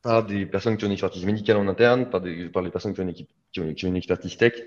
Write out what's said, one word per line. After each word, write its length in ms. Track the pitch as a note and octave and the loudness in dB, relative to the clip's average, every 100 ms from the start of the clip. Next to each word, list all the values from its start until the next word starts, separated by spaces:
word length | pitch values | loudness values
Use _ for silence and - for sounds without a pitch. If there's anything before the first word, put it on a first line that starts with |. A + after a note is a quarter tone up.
par 240 | A#2+ A2+ G#2 | 2 2 2
des 200 | G2+ F#2+ | -4 -2
personnes 300 | G2 A#2 G#2+ | -2 0 0
qui 80 | |
ont 40 | G#2 | 0
une 60 | |
expertise 300 | G2 F#2 F#2 | 0 -2 -2
médicale 340 | F#2 G#2+ G#2 G#2 | -2 -2 2 4
en 100 | G2 | 2
interne, 420 | F#2 A#2 B2 B2 | 4 4 6 2
par 100 | F#2 | -2
des, 280 | F#2 E2+ F2 | -4 -8 -4
par 140 | F#2+ | -4
les 80 | F2+ | -2
personnes 220 | F#2 G#2+ | -4 -6
qui 80 | F#2+ | -4
ont 40 | |
une 60 | F#2 | -6
équipe, 200 | E2 D2 _ _ | -6 -16 _ _
qui 80 | - | -6
ont, 120 | D#2+ | -6
qui 120 | D2+ | -4
ont 40 | F#2+ | -2
une 80 | F#2 | -2
expertise 400 | - F2+ F2 - | -2 -4 -4 2
tech 180 | A#2 - | 2 2